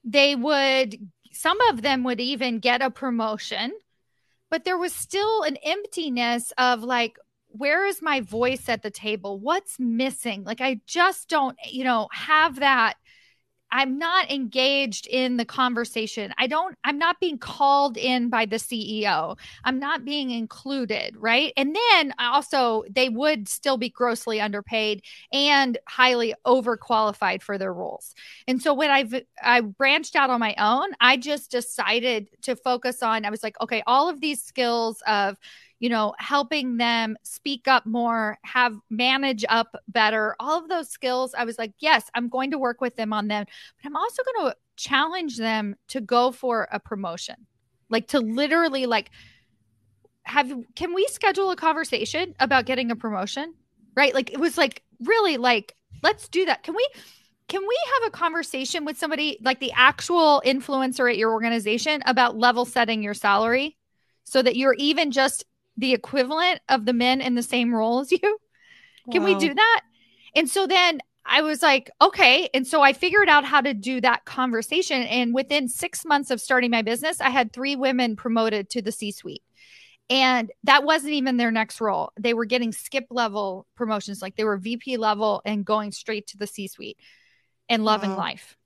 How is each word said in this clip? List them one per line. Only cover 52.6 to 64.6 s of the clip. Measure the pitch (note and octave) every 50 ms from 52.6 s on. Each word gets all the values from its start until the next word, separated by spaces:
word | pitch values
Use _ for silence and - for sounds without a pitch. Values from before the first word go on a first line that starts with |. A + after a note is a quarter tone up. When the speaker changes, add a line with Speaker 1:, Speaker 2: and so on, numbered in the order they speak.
| A#3+
Speaker 1:
getting | - C4 B3+ B3+ A#3
a | A#3
promotion?" | A3+ - A3+ G#3+ F#3+ F#3+ G3+ - C4+ D4 E4 E4 _ _ _ _ _ _ _ _
Right? | B3+ C#4+ C4+ -
Like, | C4+ B3 -
it | - C#4
was | E4 E4 -
like, | E4+ D4+ C4 - - _ _ _ _
really, | A#3 D4+ A4+ A4+ G#4 F4+ D4+
like, | B3 A#3+ B3 A#3+ G#3+ G3+ - _ _ _ _ - -
Let's | - E4 G#4+ - -
do | - - F4 F#4+
that. | E4 C#4 - -
Can | - E4+
we, | G#4+ B4+ C#5+ C#5+ - - - - _ _ _ _ _ _
can | - - G4
we | G4 G4+ B4 D#5 F5 B4 C5+
have | C5+ A4+
a | G#4+
conversation | - - E4+ E4 D#4+ E4+ D#4+ - - C4 C4+ - - E4+ D4+
with | D4+ C4+
somebody, | - E4+ D#4 D#4 C#4+ D4+ D4+ - -
like, | G#3+ C4 C4+ C4
the | C4+ A#3+ -
actual | A#3+ B3+ C#4 D4 - - - F4 F4 D#4+ D4+ D4 C#4 -
influencer | B3 C4+ C4+ B3 - C#4 C4 C4 C4 B3 - B3 A#3+
at | A#3
your | G3 A3 A3+
organization | A3+ A3 A3+ A#3 A#3 A#3 G3 G#3 A3 A#3+ - D#4 D4+ C#4+ -
about | - B3+ C4 B3 A#3+ G3+
level | A3 A#3 B3 A#3 A#3+ B3
setting | B3 - B3+ A#3+ A3+ A3+ A3 G#3
your | G#3 G#3
salary | - - G3+ G3+ G3+ A3 A#3 A#3+ C4 C#4 D#4 _ _ _ _ _ _ _ _ _ _ _
so | - - C4+
that | B3+ B3 A#3
you're | A#3+